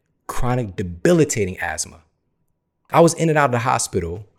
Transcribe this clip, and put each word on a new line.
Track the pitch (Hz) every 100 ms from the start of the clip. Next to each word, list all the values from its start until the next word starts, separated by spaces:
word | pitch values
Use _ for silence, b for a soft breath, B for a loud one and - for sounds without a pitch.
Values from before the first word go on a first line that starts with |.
| _ _ -
chronic | - 120 127 107
debilitating | 90 90 85 165 170 147 - 92 92
asthma. | 85 80 - 78 _ _ _ _ _ _ _ _ _
I | 143
was | 165
in | - 165
and | 151
out |
of | 143
the | 120
hospital. | 127 123 - 107 82 90 -